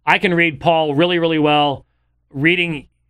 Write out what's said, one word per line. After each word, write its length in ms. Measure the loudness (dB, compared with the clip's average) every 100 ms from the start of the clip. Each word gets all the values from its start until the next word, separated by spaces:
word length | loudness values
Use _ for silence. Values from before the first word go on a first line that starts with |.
| -2
I 120 | 0
can 160 | 0
read 260 | 0 0 0
Paul 340 | 0 0 0
really, 240 | 0 0 0
really 200 | 0 0
well. 480 | 2 2 0 -4 -12 _ _ _ _
Reading 600 | -2 0 0 -2 -6 -12 _